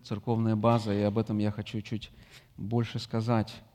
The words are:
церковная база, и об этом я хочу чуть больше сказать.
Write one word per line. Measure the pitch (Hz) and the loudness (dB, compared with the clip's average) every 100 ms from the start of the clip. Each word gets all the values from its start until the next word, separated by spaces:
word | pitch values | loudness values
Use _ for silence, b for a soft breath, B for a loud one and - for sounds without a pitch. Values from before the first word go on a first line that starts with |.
церковная | - 104 - 113 113 107 | -8 -6 -2 0 2 4
база, | 117 117 110 | 4 4 2
и | 101 | 2
об | 104 107 | 2 2
этом | 110 107 | 0 0
я | 104 | 0
хочу | 107 101 110 | -2 -6 -8
чуть | - 107 - B B B B - | -6 -8 -8 B B B B -12
больше | 101 120 113 113 | -2 0 0 -6
сказать. | - 113 110 113 101 - - | -4 -4 0 0 0 -8 -20